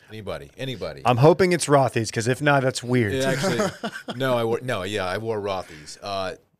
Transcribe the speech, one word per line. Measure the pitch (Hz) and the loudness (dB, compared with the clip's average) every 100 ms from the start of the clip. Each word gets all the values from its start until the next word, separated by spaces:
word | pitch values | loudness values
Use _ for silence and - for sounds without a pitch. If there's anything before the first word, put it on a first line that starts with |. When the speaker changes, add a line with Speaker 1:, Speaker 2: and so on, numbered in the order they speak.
| - | -18
Speaker 1:
Anybody? | 110 95 78 71 - | -12 -10 -10 -10 -10
Anybody? | 135 104 85 71 | -10 -6 -8 -2
Speaker 2:
I'm | 110 123 | 2 6
hoping | 151 170 180 | 8 8 4
it's | 175 - | 2 4
Rothy's, | 143 127 117 110 | 4 4 0 -2
'cause | 120 113 | -2 -2
if | 127 | 0
not, | 147 139 | 2 2
that's | 131 - | 2 -2
weird. | 120 123 104 | 0 2 2
Speaker 1:
Yeah, | 131 135 | 0 0
actually, | 135 - - 190 - 226 | 0 0 0 -2 -4 -10
Speaker 2:
<laughs> | - - 123 | -10 -10 -4
Speaker 1:
no, | 135 120 | -2 0
I | |
wore, | 113 117 | 0 -2
no, | 127 107 | -4 -6
yeah, | 95 104 92 | -4 -4 -2
I | 101 | -4
wore | 113 107 | -4 -4
Rothy's. | 98 95 87 78 76 - | -4 -4 -8 -14 -18 -14
Uh, | 101 95 92 - _ | -8 -6 -6 -8 _